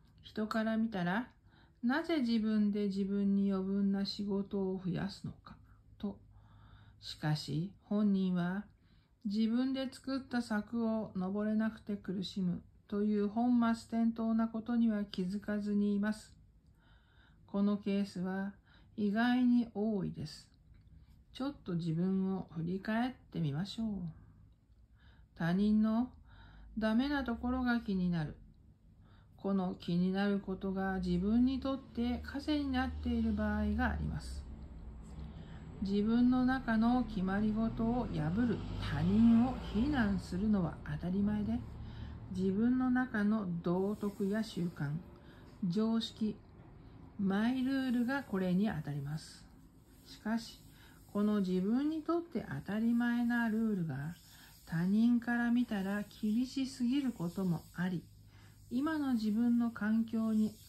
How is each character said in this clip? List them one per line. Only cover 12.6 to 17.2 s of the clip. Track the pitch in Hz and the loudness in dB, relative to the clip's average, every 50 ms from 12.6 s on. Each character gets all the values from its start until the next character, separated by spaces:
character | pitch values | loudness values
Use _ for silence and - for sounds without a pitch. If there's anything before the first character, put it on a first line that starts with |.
| - - - - _ | -6 -12 -20 -20 _
と | - 208 202 208 | -6 -2 0 0
い | 214 214 202 | 2 2 2
う | 202 208 | 0 0
本 | 202 233 240 247 247 240 233 226 226 | 0 0 2 4 4 4 4 2 2
末 | 226 - - 233 226 | 0 -4 -4 0 2
転 | 226 233 226 | 2 2 0
倒 | 226 226 226 226 | 0 0 0 2
な | 226 226 | 2 0
こ | 226 226 220 | 0 -2 -6
と | 214 240 240 | -4 0 2
に | 233 233 226 | 2 4 4
は | 214 208 208 | 2 0 -2
気 | 208 - 196 185 | -4 -4 -4 -2
づ | 180 202 208 | -2 -4 -4
か | - - 208 208 | -4 -4 -4 -2
ず | 202 208 202 | -2 0 2
に | 208 208 208 202 | 2 2 2 2
い | 202 | 2
ま | 202 214 214 | 0 0 -2
す。 | - - - - - - - - - _ - - _ _ - - - _ _ _ - | -4 -10 -18 -20 -20 -20 -20 -20 -20 _ -20 -20 _ _ -20 -20 -20 _ _ _ -20